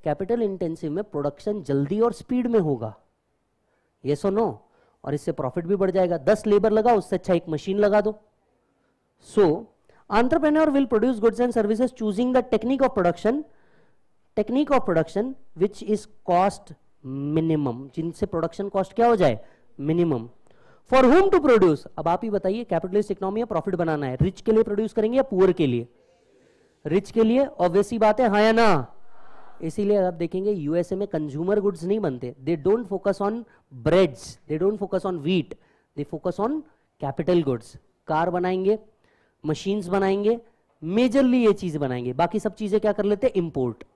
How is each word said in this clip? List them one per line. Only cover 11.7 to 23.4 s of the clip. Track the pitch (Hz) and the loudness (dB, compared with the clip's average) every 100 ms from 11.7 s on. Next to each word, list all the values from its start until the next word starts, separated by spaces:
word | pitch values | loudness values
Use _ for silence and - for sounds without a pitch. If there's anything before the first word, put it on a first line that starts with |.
| 220 247 - | 0 -2 -2
choosing | 214 190 247 | -4 -2 2
the | 254 247 | 0 0
technique | 214 226 269 | -2 0 0
of | 262 254 | 2 2
production, | 175 170 208 277 302 _ _ _ _ _ _ _ _ - | 0 2 0 -2 -6 _ _ _ _ _ _ _ _ -6
technique | 208 254 285 | -2 -2 2
of | 262 - | 0 2
production | 160 160 196 247 269 - - | 0 0 -4 -6 -8 -16 -4
which | 196 - - | -4 -2 -4
is | 208 - - - | -4 -4 -14 0
cost | 175 196 196 - 156 _ _ | 2 2 -2 -18 -20 _ _
मिनिमम, | 131 135 143 156 160 156 139 117 135 | -12 -6 -2 0 0 0 -2 -6 -10
जिनसे | - 165 170 202 | -8 -8 -6 -6
production | 170 165 - 202 | -4 -4 -6 -4
cost | 190 185 | -4 -4
क्या | - 233 | 2 2
हो | 226 | 4
जाए, | 156 110 - _ - - | 2 0 -8 _ -20 -8
मिनिमम। | 139 170 170 127 117 - - - - _ _ | -2 0 2 0 -6 -18 -20 -20 -20 _ _
For | 254 | 6
whom | 254 339 392 | 8 6 6
to | 381 | 4
produce? | 277 226 185 147 - - | 6 6 6 2 -4 -6
अब | 160 | -2
आप | 180 | -2
ही | 226 | -2
बताइए, | 202 190 214 | -2 -2 -4
capitalist | 233 165 185 202 208 | -2 -4 0 -2 -2
economy | 196 190 208 | -4 -4 -4